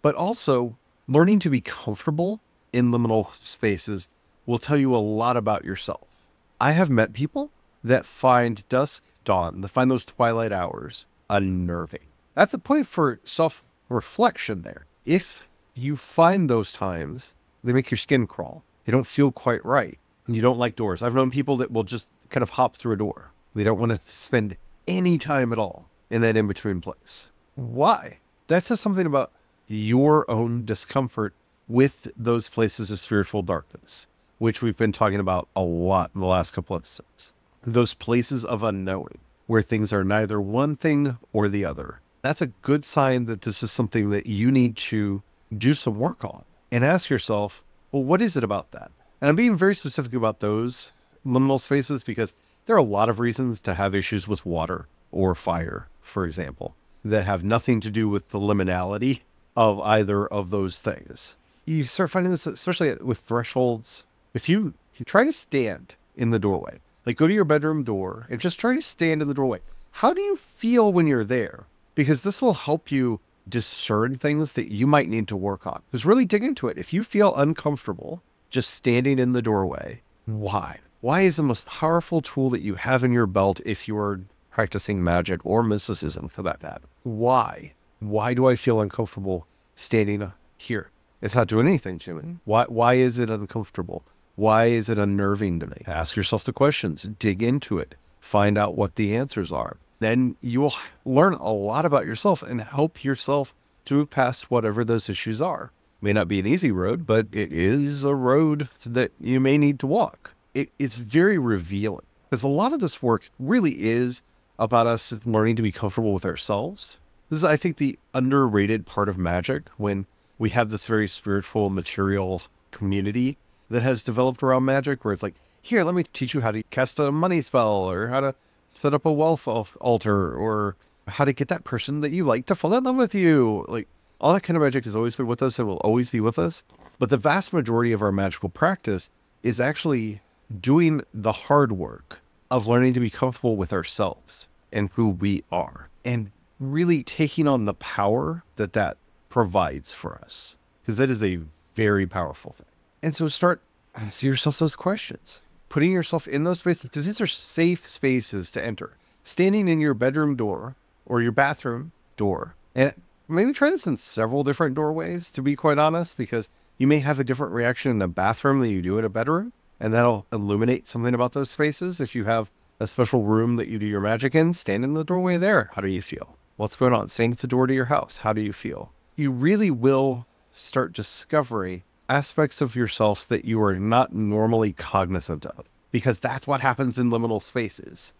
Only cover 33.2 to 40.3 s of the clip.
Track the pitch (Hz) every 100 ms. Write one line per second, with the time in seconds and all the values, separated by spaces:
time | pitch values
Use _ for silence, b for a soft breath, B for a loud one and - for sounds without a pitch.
33.2 | 95 107 90 85 - - - - - _
34.2 | _ _ 113 - 117 - 110 95 107 101
35.2 | 92 90 - - 90 85 90 95 85 98
36.2 | 92 92 87 - - 87 - - _ -
37.2 | - _ _ _ 120 117 117 - - 120
38.2 | 117 131 113 110 110 98 92 95 - -
39.2 | _ _ - 113 101 113 107 101 95 104
40.2 | 107